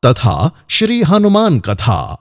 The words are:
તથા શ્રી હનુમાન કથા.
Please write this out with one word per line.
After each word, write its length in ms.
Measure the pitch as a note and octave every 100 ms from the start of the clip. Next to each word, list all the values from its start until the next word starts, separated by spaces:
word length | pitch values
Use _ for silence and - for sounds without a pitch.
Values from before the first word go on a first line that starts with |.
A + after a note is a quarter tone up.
તથા 480 | B2 B2 A#2 D2+ A2 - _
શ્રી 340 | - G#3+ A#3+
હનુમાન 560 | F#3 G#3 G#3 G3+ A3 C#3
કથા. 580 | G2 G2+ - F2+ A1+ -